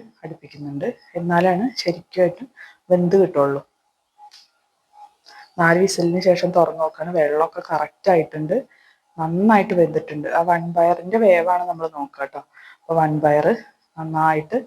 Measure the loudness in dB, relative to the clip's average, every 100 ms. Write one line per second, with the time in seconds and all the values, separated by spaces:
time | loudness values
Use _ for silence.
0 | -10 _ -18 -18 -18 -16 -12 -8 -8 -8
1 | _ -8 0 2 2 0 -2 -4 -6 -6
2 | -8 0 0 -2 -14 _ -20 _ -2 0
3 | 2 2 2 2 -2 -2 -10 _ _ _
4 | _ _ -20 -20 _ _ _ _ _ _
5 | -20 _ _ -20 -16 0 2 4 2 0
6 | -2 0 2 2 2 2 0 0 -6 -6
7 | -6 -2 0 0 -2 -4 -6 -4 -4 -4
8 | 2 2 0 -6 -4 -4 -6 _ _ _
9 | _ -8 -4 0 4 4 2 2 2 0
10 | -6 -8 -4 -2 0 -2 -2 0 0 0
11 | -2 2 4 4 2 -2 -4 -6 -8 -8
12 | -12 -10 -12 -12 -18 _ -20 -20 -4 0
13 | 0 2 2 2 2 0 -4 _ _ -14
14 | -8 0 0 0 -2 -6